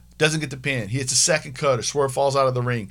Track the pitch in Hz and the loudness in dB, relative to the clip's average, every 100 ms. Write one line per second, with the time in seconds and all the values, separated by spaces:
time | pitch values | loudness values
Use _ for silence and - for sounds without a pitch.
0 | - - 156 156 151 131 143 131 98 127 | -16 0 0 0 -4 -6 -4 -4 -2 -4
1 | 131 - - 156 - 120 147 123 101 143 | -2 0 2 2 -2 -4 0 0 0 0
2 | 135 131 139 135 131 127 123 120 98 | 0 2 2 4 2 2 -2 -2 -4